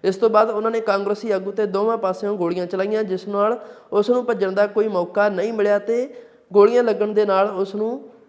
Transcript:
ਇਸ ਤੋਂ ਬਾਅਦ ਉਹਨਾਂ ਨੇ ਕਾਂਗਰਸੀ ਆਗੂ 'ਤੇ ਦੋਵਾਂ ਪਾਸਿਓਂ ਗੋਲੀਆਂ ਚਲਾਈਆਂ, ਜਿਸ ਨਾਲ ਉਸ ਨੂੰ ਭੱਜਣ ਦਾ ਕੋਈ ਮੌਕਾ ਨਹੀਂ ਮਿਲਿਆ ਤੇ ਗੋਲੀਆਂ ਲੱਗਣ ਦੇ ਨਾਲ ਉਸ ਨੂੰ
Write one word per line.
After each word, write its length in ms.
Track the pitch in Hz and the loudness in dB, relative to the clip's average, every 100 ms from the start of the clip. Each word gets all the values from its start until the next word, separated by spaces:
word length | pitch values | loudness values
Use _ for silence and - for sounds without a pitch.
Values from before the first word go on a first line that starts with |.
ਇਸ 120 | 190 190 | -2 0
ਤੋਂ 140 | 226 | 2
ਬਾਅਦ 200 | 208 226 | 4 2
ਉਹਨਾਂ 200 | 214 226 | 0 -2
ਨੇ 100 | 226 | -2
ਕਾਂਗਰਸੀ 480 | 220 196 202 208 226 | 0 -2 0 -4 -2
ਆਗੂ 220 | 190 185 | -4 -2
'ਤੇ 140 | 202 208 | -4 -2
ਦੋਵਾਂ 300 | 190 220 220 | 0 0 0
ਪਾਸਿਓਂ 380 | 190 185 202 202 | -2 -4 -4 -2
ਗੋਲੀਆਂ 300 | 170 175 175 | -2 -2 -4
ਚਲਾਈਆਂ, 380 | 185 196 214 | -4 -2 -2
ਜਿਸ 240 | 208 185 208 | -2 -6 -4
ਨਾਲ 300 | 202 208 262 - - - | 0 0 -2 -8 -20 -2
ਉਸ 180 | 202 208 | 0 2
ਨੂੰ 140 | 247 | 0
ਭੱਜਣ 280 | 240 208 190 | 0 -2 0
ਦਾ 140 | 190 208 | 2 0
ਕੋਈ 200 | 208 220 | 2 0
ਮੌਕਾ 380 | 185 175 202 208 | -2 -2 0 2
ਨਹੀਂ 220 | 185 208 | 0 -4
ਮਿਲਿਆ 260 | 226 202 202 | 0 2 2
ਤੇ 280 | 202 233 269 - - _ _ | 0 -4 -4 -10 -20 _ _
ਗੋਲੀਆਂ 300 | 196 208 240 | 6 6 6
ਲੱਗਣ 300 | 233 196 208 | 2 0 0
ਦੇ 100 | 214 202 | 0 2
ਨਾਲ 240 | 190 202 | 2 2
ਉਸ 240 | 190 196 | 0 -4
ਨੂੰ 260 | 208 220 262 - - | -2 -4 -6 -12 -20